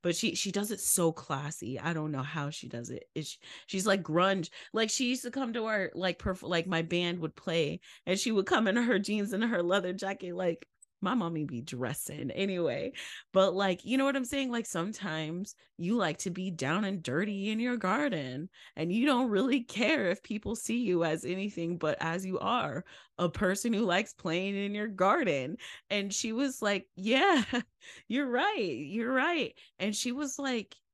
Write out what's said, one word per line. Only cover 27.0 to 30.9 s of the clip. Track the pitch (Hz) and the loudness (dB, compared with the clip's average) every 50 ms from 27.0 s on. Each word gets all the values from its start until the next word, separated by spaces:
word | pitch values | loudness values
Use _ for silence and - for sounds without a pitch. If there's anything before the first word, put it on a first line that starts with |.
| 190 220 254 269 349 403 349 262 208 - | 0 2 4 6 6 6 6 6 4 2
<laughs> | - 247 - _ _ _ - - - - _ _ | 0 -2 -2 _ _ _ -20 -20 -20 -20 _ _
you're | 214 269 294 254 | 0 0 0 2
right. | 240 247 339 415 427 320 214 170 131 | 2 2 2 2 2 0 0 0 -2
You're | 110 147 139 185 226 226 247 | -4 -6 -4 -4 -2 -2 0
right." | 262 254 277 330 349 320 226 - - - - - _ - | 2 2 2 2 2 0 -2 -4 -6 -14 -20 -20 _ -4
And | 180 214 208 | -4 -2 -2
she | - - 247 | -2 -2 -2
was | 247 277 302 269 - - | -2 -2 -4 -4 -4 -4
like | 277 269 247 226 190 _ - _ _ _ | -2 -2 -2 -2 -4 _ -16 _ _ _